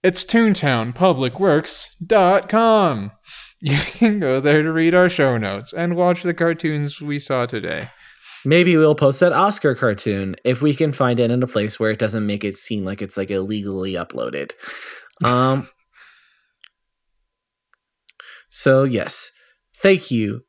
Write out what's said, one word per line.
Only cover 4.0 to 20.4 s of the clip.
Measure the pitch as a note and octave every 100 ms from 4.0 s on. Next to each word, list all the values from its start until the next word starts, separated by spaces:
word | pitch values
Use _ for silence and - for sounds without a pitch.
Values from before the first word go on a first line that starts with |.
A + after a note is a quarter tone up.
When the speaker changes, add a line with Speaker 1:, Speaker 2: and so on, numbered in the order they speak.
| A3+ G#3
Speaker 1:
go | D3 C3
there | C#3+ D3+
to | D#3
read | D#3+ E3
our | F3+ F3+
show | F3 C#3 A#2+
notes | G2+ G2 B2+
and | - F3
watch | F3 F3+ F3+
the | F3
cartoons | E3+ E3+ E3 D#3+ D3+ D3 -
we | D3 C#3+
saw | - C3
today. | A#2+ A#2 F2 D#2 A#2 _ - _ - -
Speaker 2:
Maybe | C#3 E3 F3+
we'll | E3 D#3
post | D3 C#3 C3+
that | C3
Oscar | A#2 G3+ G3+ D3
cartoon | A#2+ B2 G2 A#2 G2 F#2+ -
if | B2 B2
we | D3+
can | C3+ D#3
find | C3 B2+ A#2+
it | A#2
in | B2
a | B2+
place | G#2+ G#2 -
where | A2
it | G#2+
doesn't | A2 A2
make | G#2 G2+
it | G2+ G2
seem | - G#2
like | F#2 G2
it's, | G2 -
like, | G2
illegally | G2 F#2+ G#2+ G2+ F#2+ F#2+
uploaded. | F2+ E2 A#1+ A#1+ C#2+ C#2+ - - - - - - _
Um, | A#2+ B2 C3 C3+ -
<laughs> | _ _ _ - _ _ _ _ _ - _ _ _ _ _ _ _ _ _ _ _ _ _ - _ - - _
so | - C#3 C3+
yes, | C3+ A2 - - - _ _ _ _ -
thank | G3 F#3+ -
you. | A#2+ G#2+ A#2